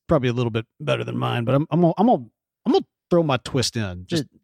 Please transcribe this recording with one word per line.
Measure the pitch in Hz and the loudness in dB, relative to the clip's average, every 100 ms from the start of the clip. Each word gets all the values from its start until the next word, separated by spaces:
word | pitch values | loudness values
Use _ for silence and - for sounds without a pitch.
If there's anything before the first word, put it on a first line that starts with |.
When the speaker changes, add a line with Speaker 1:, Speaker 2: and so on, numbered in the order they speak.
| _ | _
Speaker 1:
probably | 160 127 | 0 2
a | |
little | 120 120 | 0 -2
bit | 110 113 _ | -2 -6 _
better | 147 123 | -4 -4
than | 120 120 | -4 -4
mine, | 123 120 | -4 -2
but | 117 | 0
I'm, | 135 156 | 0 2
I'm | 160 | 2
gonna, | 170 170 | 2 2
I'm | 220 | 0
gonna, | 190 117 _ _ _ - | 0 -2 _ _ _ 0
I'm | |
gonna | 359 - _ _ | 0 0 _ _
throw | 175 | 2
my | 160 127 | 2 0
twist | - 135 117 117 | -2 -2 -2 -4
in. | 101 90 92 | -6 -8 -4
Just, | 170 | -4
Speaker 2:
Ju-, | 135 _ | -4 _